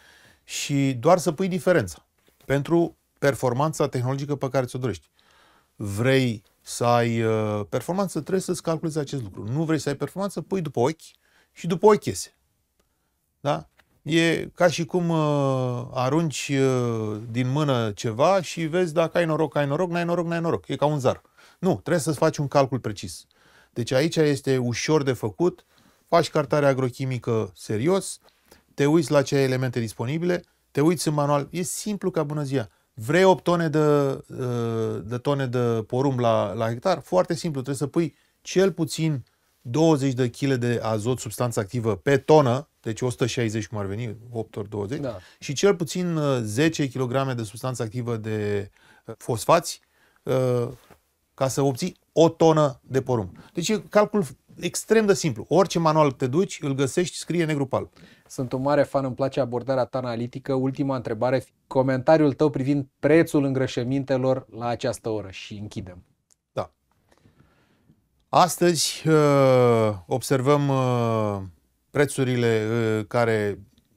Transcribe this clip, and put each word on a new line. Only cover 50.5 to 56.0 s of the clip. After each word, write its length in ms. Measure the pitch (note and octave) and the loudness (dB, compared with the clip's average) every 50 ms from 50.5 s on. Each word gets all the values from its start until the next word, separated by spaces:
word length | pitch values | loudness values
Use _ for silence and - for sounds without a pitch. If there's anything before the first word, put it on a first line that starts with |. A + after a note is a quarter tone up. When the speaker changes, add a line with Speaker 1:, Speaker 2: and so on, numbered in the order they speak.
| B2 B2 A#2+ A#2+ B2 - _ _ - _ _ _ _ _ _ _ _ | 0 -2 -2 -4 -8 -14 _ _ -20 _ _ _ _ _ _ _ _
Speaker 1:
ca 140 | - C3+ C3+ | -2 -2 -2
să 140 | - - C#3 | 0 0 0
obții 340 | C#3 C3 A#2+ - F#3 - _ _ _ _ | 0 0 -2 -6 -8 -8 _ _ _ _
o 160 | - D#3+ E3 | 4 6 6
tonă 520 | E3 - E3+ E3 D#3+ D#3 D3+ C#3 C3 - _ | 6 6 6 6 6 6 4 2 0 -6 _
de 200 | - A#2+ C3 B2+ | -4 -4 -4 -2
porumb. 340 | - B2+ A#2 G2+ F2+ - - - - _ | 0 -2 -2 -2 -6 -10 -16 -20 -12 _
Deci 160 | F3+ E3+ - | -8 -4 -2
e 100 | G#3+ G3 - - | -4 -4 -4 0
calcul 380 | - G#3 G#3 G#3 - G#3+ F3+ C3 - - _ _ - - | 2 2 2 2 2 -2 -2 -2 -8 -16 _ _ -18 -10
extrem 460 | - F3+ - - - - A3 A3+ A3 | -10 -8 -8 -8 -2 2 2 4 4
de 80 | G3 F#3+ | 4 2
simplu. 300 | - - D#3+ A#2+ - B2+ - | 2 2 -2 -4 -4 -4 0
Orice 300 | D3 F3 G3 - - F3 | 2 2 2 2 0 0
manual 320 | E3+ D#3+ D3+ D#3 | 0 2 4 4